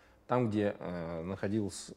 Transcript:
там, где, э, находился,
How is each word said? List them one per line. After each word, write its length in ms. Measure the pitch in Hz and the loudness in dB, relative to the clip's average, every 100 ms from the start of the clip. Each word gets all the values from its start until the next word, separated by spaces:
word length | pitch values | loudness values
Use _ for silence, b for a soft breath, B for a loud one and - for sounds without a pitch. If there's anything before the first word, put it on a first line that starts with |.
| b b - | b b 0
там, 220 | 123 117 | 2 4
где, 260 | 104 101 - | 4 2 0
э, 440 | 87 87 82 82 | -6 -4 -4 -4
находился, 680 | 87 95 98 107 101 - - | -4 -4 0 0 0 -4 -12